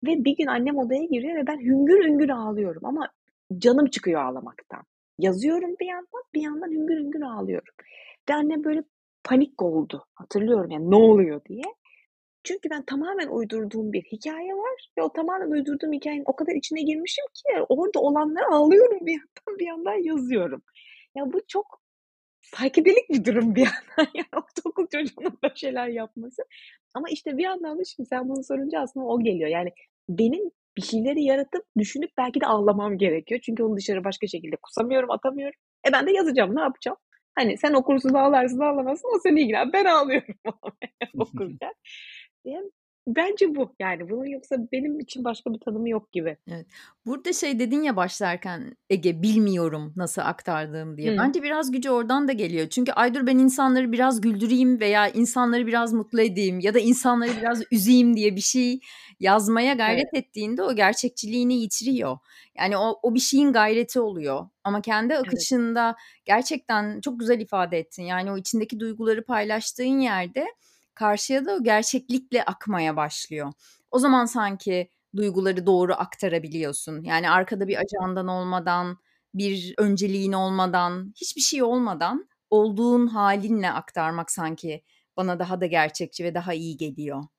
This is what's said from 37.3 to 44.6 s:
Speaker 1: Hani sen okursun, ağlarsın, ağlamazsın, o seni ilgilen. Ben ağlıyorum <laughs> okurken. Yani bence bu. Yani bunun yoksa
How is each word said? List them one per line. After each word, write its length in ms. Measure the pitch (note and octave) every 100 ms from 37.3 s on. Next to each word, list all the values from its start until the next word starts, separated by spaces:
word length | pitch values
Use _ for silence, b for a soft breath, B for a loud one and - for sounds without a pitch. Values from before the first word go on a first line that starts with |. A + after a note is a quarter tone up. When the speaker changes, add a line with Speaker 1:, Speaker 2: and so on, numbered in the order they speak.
Speaker 1:
Hani 220 | - A#3+ G#3
sen 140 | D4
okursun, 420 | C#4+ C4 C4+ C4+
ağlarsın, 460 | C4+ C4+ C#4+ B3+ B3
ağlamazsın, 480 | D4 C#4+ B3+ D4+ B4 A4
o 20 |
seni 200 | F#4 D4+
ilgilen. 300 | C4 G#3+ B3+
Ben 120 | F#4+
ağlıyorum 500 | F#4+ D#4+ C#4+ C4 - G3+
<laughs> 680 | G#3+ - - - B3 _ A#3+ -
okurken. 540 | A3 A#3+ F#3 C#3+ - - B B B B B _
Yani 260 | B3 D4+ G4+ _ _ _ -
bence 480 | A#3+ F4 G#4 F#4+
bu. 200 | D4 B3+ _
Yani 300 | F#3+ F3 E3+
bunun 160 | A3 C4+
yoksa 300 | C#4 - C4+